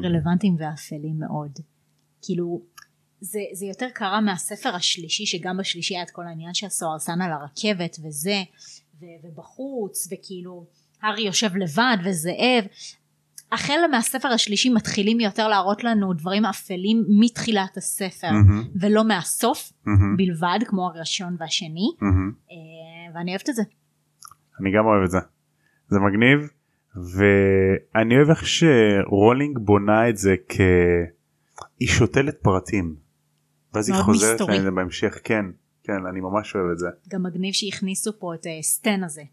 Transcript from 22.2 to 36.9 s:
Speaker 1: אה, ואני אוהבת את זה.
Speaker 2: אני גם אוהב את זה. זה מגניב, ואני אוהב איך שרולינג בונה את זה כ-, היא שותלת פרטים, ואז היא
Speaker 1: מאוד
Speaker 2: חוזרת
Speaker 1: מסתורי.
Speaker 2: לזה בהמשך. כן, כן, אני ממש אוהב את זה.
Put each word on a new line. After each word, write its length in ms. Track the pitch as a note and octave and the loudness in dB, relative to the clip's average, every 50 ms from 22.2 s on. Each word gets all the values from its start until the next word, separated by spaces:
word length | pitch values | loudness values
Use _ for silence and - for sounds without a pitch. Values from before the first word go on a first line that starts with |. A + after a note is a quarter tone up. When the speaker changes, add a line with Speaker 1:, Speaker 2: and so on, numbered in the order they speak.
| F#2+ G2 - _ _ _ | 0 -2 -8 _ _ _
Speaker 1:
אה, 640 | F3 E3 D#3+ D#3+ D#3+ D#3+ D#3+ E3 E3 E3+ E3+ E3+ D#3+ | -20 -20 -20 -20 -20 -20 -20 -20 -20 -20 -20 -16 -12
ואני 160 | E3+ F3 F3+ | -10 -8 -6
אוהבת 180 | F#3 G3 - D4+ | -6 -6 -6 -6
את 60 | B3+ | -4
זה. 60 | A3 G#3 - _ _ _ _ _ _ _ _ _ _ - - - _ _ _ _ - | -4 -4 -4 _ _ _ _ _ _ _ _ _ _ -20 -20 -20 _ _ _ _ -4
Speaker 2:
אני 100 | F#2+ F#2+ F#2+ G#2+ | -2 0 2 2
גם 80 | A2 | 4
אוהב 180 | A2 G#2+ G2+ F#2+ | 4 4 4 4
את 80 | F2+ | 2
זה. 60 | F#2 F#2 - _ _ _ _ _ _ _ _ _ _ _ _ - | 0 0 -2 _ _ _ _ _ _ _ _ _ _ _ _ -2
זה 100 | G2+ G2 | 0 2
מגניב, 400 | G2+ G2+ G2 G#2+ A#2 B2+ C#3+ D3 D3+ D3 _ _ _ _ _ _ _ _ - | 2 2 2 4 4 6 4 4 2 -4 _ _ _ _ _ _ _ _ -14
ואני 1200 | F#2 F2 F2+ F2+ G2 G2+ G2+ G2 G2 G2 G2 F#2+ F#2+ F#2+ F#2+ F#2+ - - _ - A2 A2+ A2+ A#2+ | -12 -12 -8 0 4 6 6 8 6 6 6 6 4 4 4 2 0 -2 _ 0 0 2 4 6
אוהב 140 | C#3 D3 D3+ | 6 6 6
איך 180 | D#3+ - - - | 4 2 2 -4
שרולינג 1120 | - - E3+ D#3+ C#3 A#2 A2 G#2 G2+ G2 F#2 - G#2 G2 G#2 A#2 B2 C3 C#3+ D3 C#3+ A#2+ | 0 4 4 6 6 6 6 6 4 2 2 2 4 6 6 6 6 6 0 -2 -4 -4
בונה 500 | G#2 G2 G2+ G2+ G2+ G#2 G#2+ A2 A#2 A#2+ | 2 4 4 4 6 4 4 4 4 2
את 80 | A2 G2+ | 2 2
זה 180 | F#2+ G2 F#2+ F2+ - - | 2 2 2 2 0 -8
כ-, 120 | - - G2 F#2 F2+ F2+ F2 F2 F2 F2 E2+ E2 _ _ _ _ _ _ _ _ _ - - - _ - | 0 2 4 6 6 6 6 4 2 2 0 -4 _ _ _ _ _ _ _ _ _ -20 -20 -20 _ -6
היא 80 | B2+ A2+ | -2 0
שותלת 500 | - - A#2+ - - C3+ C3+ D3+ - - | 2 2 2 4 4 2 0 0 -2 0
פרטים, 540 | - G#2 F#2+ F#2 - - G#2+ G2+ F2 E2 D#2 D2+ _ _ _ _ _ _ _ _ _ _ _ _ _ _ - | 0 2 2 2 0 -2 -4 -2 -2 -4 -8 -10 _ _ _ _ _ _ _ _ _ _ _ _ _ _ -4
ואז 160 | G#2+ G2+ A#2+ | -4 -2 0
היא 60 | F#3+ | 0
Speaker 1:
מאוד 100 | F#3+ F#3+ | 2 2
Speaker 2:
חוזרת 280 | - G#2 - G#2 A2+ A2+ | 4 4 4 4 2 2
Speaker 1:
מסתורי. 260 | A2 G2+ - G2+ G2 | 0 0 0 0 0
Speaker 2:
לזה 120 | F#2+ F#2+ | 0 0
בהמשך. 460 | F#2 F#2 F#2 F2 - - - G2+ - - _ | 0 -2 -2 -4 -4 -4 -4 -4 -4 -6 _
כן, 220 | - A2+ A2 G2+ F2+ - _ _ _ _ _ _ | -2 -2 -2 -2 -4 -10 _ _ _ _ _ _
כן, 220 | - G#2 F#2+ F2+ F#2 | -6 -6 -6 -6 -6
אני 80 | F#2 F#2+ | -8 -6
ממש 360 | F#2 F#2 G2 G#2+ G#2+ - - | -6 -4 -4 -4 -4 -4 -4
אוהב 160 | G2+ F2+ F2 | -2 -2 -2
את 80 | F2 E2+ | -2 -2
זה. 80 | F2 F2 | -4 -6